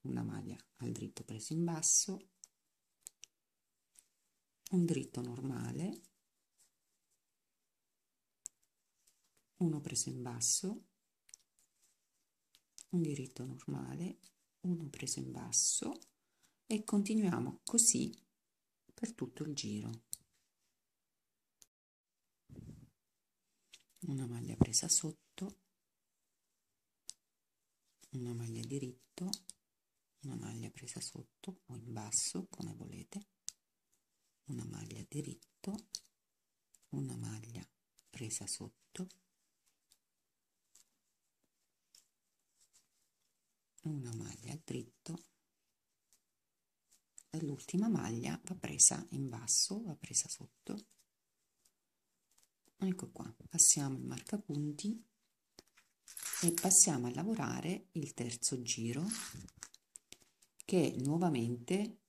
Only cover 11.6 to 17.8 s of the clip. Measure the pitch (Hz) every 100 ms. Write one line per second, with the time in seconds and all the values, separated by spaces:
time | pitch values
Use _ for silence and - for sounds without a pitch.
11.6 | _ _ _ _ _ _ _ _ _ _
12.6 | _ - - 180 156 139 131 - 127 131
13.6 | - 139 131 139 180 - - _ _ _
14.6 | 180 170 151 - 131 - 131 123 117 120
15.6 | - - - - - _ _ _ _ _
16.6 | _ 214 214 208 202 220 196 120 127 -
17.6 | - -